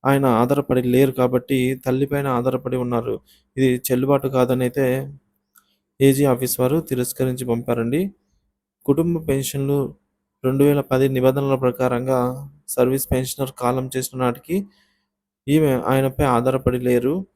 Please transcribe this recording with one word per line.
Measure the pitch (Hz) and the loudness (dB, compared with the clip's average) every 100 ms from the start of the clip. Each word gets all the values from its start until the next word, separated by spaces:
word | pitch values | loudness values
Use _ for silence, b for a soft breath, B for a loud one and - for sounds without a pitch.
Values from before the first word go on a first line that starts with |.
ఆయన | 131 139 135 113 | 2 2 2 2
ఆధారపడి | 123 143 - 123 123 | 2 0 0 0 2
లేరు | 127 135 | 2 2
కాబట్టి | 131 127 127 - 135 127 131 | 2 0 0 -2 -2 0 -2
తల్లిపైన | - 131 139 143 139 123 | -4 -2 0 -2 -2 -2
ఆధారపడి | 127 127 127 127 | -2 -2 -4 -4
ఉన్నారు. | 123 120 120 107 b b b - | -2 -4 -4 -8 b b b 0
ఇది | 131 123 | 0 0
చెల్లుబాటు | - 127 135 139 135 | -2 -2 2 0 0
కాదని | 131 127 127 123 | 0 0 0 -2
అయితే | 131 131 131 139 143 _ _ _ b b b _ _ | 0 -2 -2 -6 -16 _ _ _ b b b _ _
ఏజీ | 135 135 143 | 4 6 2
ఆఫీస్ | 123 123 - | 2 -2 0
వారు | 127 156 | 0 0
తిరస్కరించి | 160 127 123 - 131 127 127 | -2 -4 -4 -2 -4 -2 -4
పంపారండి. | 117 120 120 117 143 196 - _ _ _ _ _ _ - | -4 -2 -2 -2 -2 -4 -8 _ _ _ _ _ _ -2
కుటుంబ | 139 170 170 156 | 0 0 -2 -2
పెన్షన్లు | 135 135 139 139 143 135 - _ _ _ _ | -2 -2 -4 -2 -2 -2 -8 _ _ _ _
రెండు | 131 135 | -2 4
వేల | 143 143 - | 4 4 0
పది | 131 135 | 2 2
నిబంధనల | 131 127 131 139 131 | 4 2 2 0 0
ప్రకారంగా | 131 123 127 123 131 131 123 131 139 - - | 0 0 -2 0 0 0 0 -4 -14 -18 -8
సర్వీస్ | - 123 135 - | 0 0 0 -2
పెన్షనర్ | 131 131 - 131 - | -2 -2 -6 -8 -4
కాలం | 123 131 131 | -2 -2 -4
చేసిన | 131 127 127 | -6 -8 -2
నాటికి | 123 120 - 180 196 b b b b _ _ _ - | -2 -4 -6 -6 -6 b b b b _ _ _ 0
ఈమె | 151 151 127 90 | 2 2 0 0
ఆయనపై | 135 135 131 143 120 | 0 0 0 0 2
ఆధారపడి | 127 131 123 123 | 0 0 -2 -2
లేరు. | 123 120 127 170 196 | 0 2 2 -2 -6